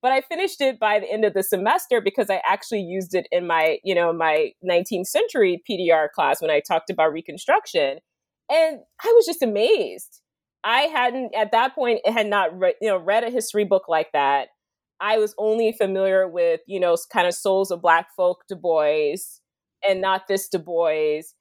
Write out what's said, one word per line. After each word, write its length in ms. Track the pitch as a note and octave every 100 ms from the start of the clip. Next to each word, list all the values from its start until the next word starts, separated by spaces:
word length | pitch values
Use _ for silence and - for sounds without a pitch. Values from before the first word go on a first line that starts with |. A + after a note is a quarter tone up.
But 100 | B3
I 80 | C4
finished 400 | C4 - F#4 -
it 180 | C4+ A#3
by 220 | G#3+ G#3+
the 100 | G3
end 140 | G#3+
of 100 | G#3+
the 100 | F#3+
semester 580 | F#3+ G3 G3+ E4+ - A#3+
because 280 | G3 - G3+
I 120 | F#3+ -
actually 360 | G3 - A3
used 340 | F3+ F#3 F#3 F#3
it 140 | -
in 160 | F3 F3
my, 300 | E3 D#3+ D#3 F#3
you 100 | F3
know, 160 | E3+
my 400 | E3 D#3+ D#3 D3+ _
nineteenth 460 | F3+ F3 F#3 F#3+ F#3+
century 560 | D4 A4 C#4+ G3 F3 _
P 120 | G3
D 140 | F3
R 200 | D#3+ D3+
class 280 | - D3+ C#3+
when 100 | D#3+
I 80 | D3+
talked 300 | - E3 -
about 240 | - D#3+
Reconstruction. 880 | D#3 D#3+ D3+ - F#4 - F3 C#3 C#3 _ _ _ _ _
And 280 | D#4 D#4+ C#4 _ _
I 60 | A4 A#4
was 100 | E4
just 160 | E4+
amazed. 760 | A#3+ G3+ A3+ G#4 D#3 - - - _ _ _ _ G3+
I 180 | A#3+
hadn't, 520 | D4 D#4 B3 B3 B3 -
at 160 | G#3+
that 240 | A3+ C4 C4+
point, 240 | B3 A3+ -
had 200 | A3+ G#3
not 300 | G3+ F3+ F3+
re-, 180 | F#3 -
you 80 | A3
know, 80 | F#3+
read 300 | E3+ G#3+ A#3
a 40 |
history 360 | B3 A3 G#3 G#3
book 240 | F#3+ F#3+
like 240 | D#3+ D#3+
that. 340 | D3+ C#3 C#3 B2+ _ _ _ _ _
I 200 | G3 A3
was 180 | G#3+ -
only 360 | G#3+ A3 A3
familiar 520 | A3+ G3 F#3+ F#3+ F#3+ F#3+
with, 360 | E3+ E3+ E3 -
you 120 | F#3+
know, 140 | F3+
s-, 120 | E3+ -
kind 220 | A3 F3+
of 60 |
Souls 360 | F3 G3+ F#3+ F#3+
of 120 | E3+
Black 260 | F3 E3 F3 -
Folk 300 | F3+ F3+ _
Du 80 | F#3
Bois 640 | F3 D#3+ D3+ D#3 D3+ F3 - - _ _ _ _ G3
and 140 | F#3+
Not 300 | F#3+ F#3+ F#3+
This 180 | G3 -
Du 120 | F3+
Bois. 640 | D#3+ E3+ E3 D#3 D#3 D3+ D#3+ _